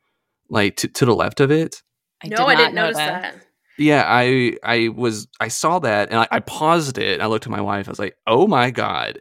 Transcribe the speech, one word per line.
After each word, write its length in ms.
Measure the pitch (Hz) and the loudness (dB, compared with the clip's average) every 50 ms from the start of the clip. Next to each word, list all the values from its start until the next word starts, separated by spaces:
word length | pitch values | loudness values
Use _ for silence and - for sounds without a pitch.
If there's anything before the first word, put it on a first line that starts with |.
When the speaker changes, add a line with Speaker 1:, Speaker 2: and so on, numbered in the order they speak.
| _ _ _ _ _ _ _ _ _ - | _ _ _ _ _ _ _ _ _ -4
Speaker 1:
like, 260 | - 110 101 98 - | -2 0 0 0 -2
to, 100 | - - 117 | -4 -8 -6
to 160 | - - 131 | -4 -2 0
the 100 | 120 107 | 0 2
left 240 | 87 87 104 - - | 2 0 -2 0 0
of 100 | 139 135 | 2 2
it? 320 | 156 160 165 - - - _ _ _ _ _ _ _ _ - | 2 0 0 -4 -8 -16 _ _ _ _ _ _ _ _ -12
Speaker 2:
I 40 | |
Speaker 3:
No, 80 | 214 214 | -6 -2
Speaker 2:
did 60 | 226 254 | 0 2
Speaker 3:
I 100 | 277 - | 2 4
Speaker 2:
not 40 | |
Speaker 3:
didn't 180 | - - - - | 4 4 2 2
Speaker 2:
know 60 | - - | -2 -2
Speaker 3:
notice 140 | 160 - | -2 -2
Speaker 2:
that. 240 | 156 151 151 - - | -2 -4 -4 -6 -6
Speaker 3:
that. 140 | 180 - - - _ _ _ _ _ _ _ | -8 -12 -14 -16 _ _ _ _ _ _ _
Speaker 1:
Yeah, 260 | - 147 151 147 135 101 | 0 2 4 4 4 4
I, 500 | 80 113 123 123 123 131 131 123 117 - - - | 2 2 2 4 2 2 2 2 0 -2 -4 -4
I 260 | 110 117 120 117 110 | -2 0 2 0 0
was, 380 | - 117 123 117 110 104 98 _ _ - | -2 -2 -2 -2 -2 -4 -10 _ _ -8
I 80 | 113 | -6
saw 320 | 113 - - - 156 175 185 | -6 -4 -2 -2 0 0 0
that, 300 | 147 117 107 104 101 - | 0 0 2 0 0 0
and 80 | 110 113 | 2 0
I, 80 | 113 - | 2 2
I 80 | - - | 0 -4
paused 560 | - - - - 156 156 170 170 151 139 127 | -4 -6 -6 -2 2 2 2 2 2 -2 -4
it, 160 | - 104 98 92 | -4 -2 -2 -2
and 100 | 71 98 | -2 -2
I 40 | |
looked 180 | 107 110 110 - | -2 -2 -4 -4
at 60 | 117 | -6
my 100 | 107 104 | -6 -4
wife, 260 | 101 101 101 101 98 | -4 -2 -4 -4 -6
I 40 | 95 | -8
was 80 | - - | -8 -8
like, 180 | 104 - - _ - | -8 -8 -8 _ -2
"Oh 200 | 110 113 131 185 | 2 4 4 4
my 220 | 214 170 127 120 127 | 4 4 4 2 2
God." 500 | 123 117 107 104 90 65 57 53 - - | 0 -2 -4 -2 -2 -4 -4 -6 -8 -8